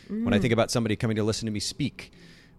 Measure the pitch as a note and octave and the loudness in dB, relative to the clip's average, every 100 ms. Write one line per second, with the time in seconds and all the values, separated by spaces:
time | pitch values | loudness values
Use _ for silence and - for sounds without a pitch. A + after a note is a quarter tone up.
0 | - G#3 A#3+ G#3+ C3 A2+ A2 B2 A2 G#2 | -10 -4 2 2 4 2 2 2 0 0
1 | A2+ A2 G#2+ G#2+ A2 G#2 - - C#3+ - | 0 0 0 0 -4 -4 -6 -4 -6 -6
2 | - - - - - | -18 -20 -20 -20 -20